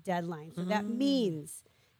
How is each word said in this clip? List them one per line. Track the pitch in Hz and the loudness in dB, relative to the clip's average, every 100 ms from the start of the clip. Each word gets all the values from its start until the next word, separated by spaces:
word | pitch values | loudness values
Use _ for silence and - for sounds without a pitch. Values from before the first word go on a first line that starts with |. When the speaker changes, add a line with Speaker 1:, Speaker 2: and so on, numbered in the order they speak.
Speaker 1:
deadline. | 175 175 170 160 160 | -2 0 -2 -6 -8
So | 170 180 | -6 0
that | 208 208 | 0 0
Speaker 2:
Mm. | 233 | 2
Speaker 1:
means | 277 269 208 160 147 - - _ _ _ | 4 4 2 0 -8 -16 -20 _ _ _